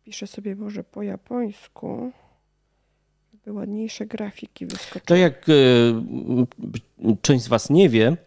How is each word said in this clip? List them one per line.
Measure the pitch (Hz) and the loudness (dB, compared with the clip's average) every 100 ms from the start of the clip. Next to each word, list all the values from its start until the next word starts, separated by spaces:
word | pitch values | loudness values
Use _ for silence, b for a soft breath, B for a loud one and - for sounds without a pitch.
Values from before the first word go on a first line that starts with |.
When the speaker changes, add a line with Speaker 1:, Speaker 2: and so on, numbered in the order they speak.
Speaker 1:
Wpiszę | - 208 202 | -20 -16 -16
sobie | - 202 196 | -12 -12 -12
może | 208 202 | -12 -12
po | 185 - | -14 -12
japońsku, | 208 190 _ 247 220 208 _ - - 226 247 _ _ _ _ _ _ _ _ _ _ _ _ | -12 -12 _ -8 -8 -10 _ -16 -12 -10 -12 _ _ _ _ _ _ _ _ _ _ _ _
żeby | 208 220 | _ -14
ładniejsze | 208 202 208 220 - 214 | -12 -10 -8 -10 -10 -12
grafiki | 220 208 - - _ 180 | -10 -12 -12 -20 _ -14
wyskoczyły. | - - - - | -12 -12 -16 0
Speaker 2:
To | 175 | 4
jak, | 175 131 - | 4 0 4
e, | |
m, | 151 127 123 117 113 120 120 - 123 123 - - 110 _ _ 110 104 | 6 8 6 4 2 -4 -8 -4 -2 -2 -4 -14 -14 _ _ -2 0
część | - 131 117 | 2 0 2
z | |
was | 117 - | -2 2
nie | 156 190 | 4 6
wie | 113 113 170 | 6 2 0